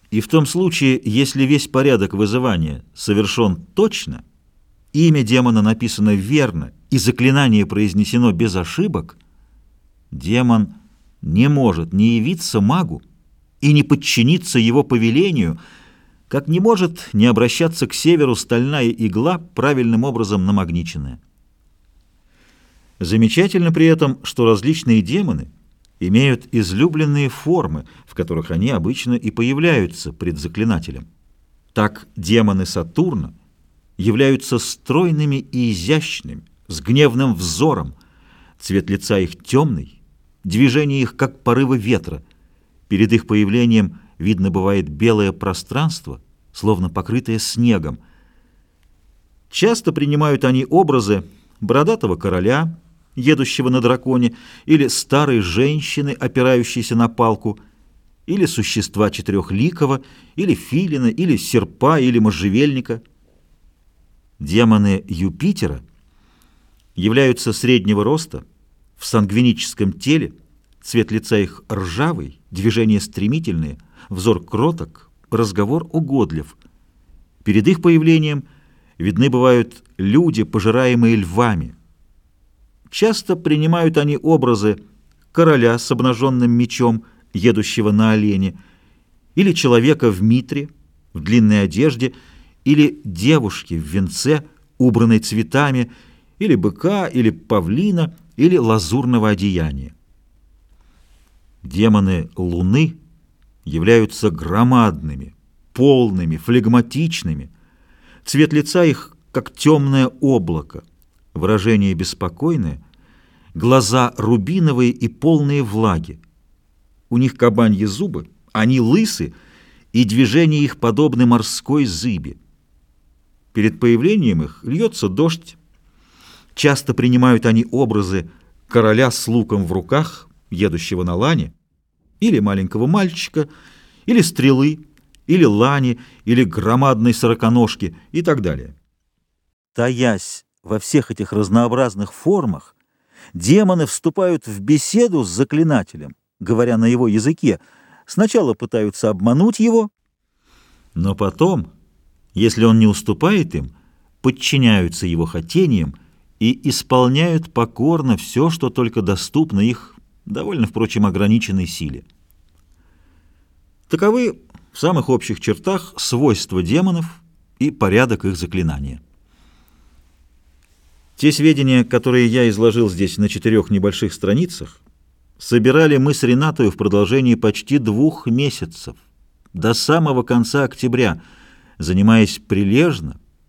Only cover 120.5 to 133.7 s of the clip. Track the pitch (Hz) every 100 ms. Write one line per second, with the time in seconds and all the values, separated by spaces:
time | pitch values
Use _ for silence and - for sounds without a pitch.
120.5 | 151 143 - 120 107 151 120 123 120 107
121.5 | - - 147 131 82 117 92 69 - _
122.5 | _ _ _ _ _ _ _ _ _ _
123.5 | - 107 107 120 117 151 214 131 85 78
124.5 | - - 151 226 - 101 92 165 165 -
125.5 | - _ _ _ _ _ _ - - _
126.5 | - 147 139 - 120 123 123 127 120 117
127.5 | 113 117 123 127 107 95 95 85 - _
128.5 | _ - 120 107 110 131 - - 117 107
129.5 | 104 90 95 85 139 156 - - _ -
130.5 | 87 101 82 82 90 87 87 131 165 80
131.5 | - _ _ _ _ _ - 220 147 101
132.5 | 98 95 110 127 165 185 165 - - 147
133.5 | - -